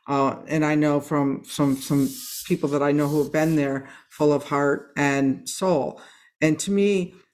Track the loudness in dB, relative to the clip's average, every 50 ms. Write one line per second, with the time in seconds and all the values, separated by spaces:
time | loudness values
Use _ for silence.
0 | _ -4 0 0 0 0 -2 -4 -6 -4 -2 0 0 2 2 2 2 2 2 0
1 | 0 0 0 0 0 0 -2 -4 -8 -8 -4 0 0 0 0 -2 -2 0 0 2
2 | 2 0 -2 -6 -12 -12 -12 -10 -4 -4 -2 -2 -2 -2 0 0 2 2 2 2
3 | 2 2 2 0 0 0 0 0 0 2 2 2 0 0 -2 -4 -6 -10 -18 -20
4 | -20 _ -4 0 2 2 2 2 0 -2 -2 0 2 2 0 0 -4 -8 -4 -2
5 | 0 0 2 2 2 0 0 -2 -6 -10 -8 -2 0 0 2 0 0 -4 -6 -10
6 | -16 -20 -20 -20 _ _ _ 0 2 2 2 2 -2 -2 0 2 2 2 2 0
7 | -2 -4 -8 -14 _ _